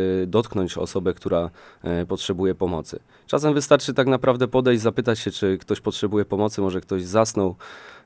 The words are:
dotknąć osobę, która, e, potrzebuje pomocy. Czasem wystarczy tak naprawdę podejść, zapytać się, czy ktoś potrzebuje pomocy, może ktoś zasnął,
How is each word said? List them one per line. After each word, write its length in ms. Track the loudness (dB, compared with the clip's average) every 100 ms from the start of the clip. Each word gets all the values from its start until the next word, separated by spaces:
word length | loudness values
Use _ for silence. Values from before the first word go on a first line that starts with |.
| 0 0 0
dotknąć 500 | 0 0 -2 -4 -4
osobę, 360 | -4 -2 -2
która, 360 | -4 -2 -2 -2 -8 -20 -12
e, 220 | -4 -4 -2
potrzebuje 500 | -4 -4 -2 0 0
pomocy. 440 | -2 -4 -8 -12 _ _ -4
Czasem 260 | 0 2
wystarczy 400 | 2 4 4 2
tak 140 | 0 2
naprawdę 400 | 2 2 2 2
podejść, 340 | 2 4 4
zapytać 380 | 2 0 0 0
się, 120 | -2
czy 260 | -2 0 0
ktoś 220 | -2 -4
potrzebuje 440 | -4 -2 0 0 0
pomocy, 360 | 0 0 0
może 200 | -2 -2
ktoś 220 | -4 -6
zasnął, 520 | 0 0 2 2 0 -2 -14 -20 -20 -18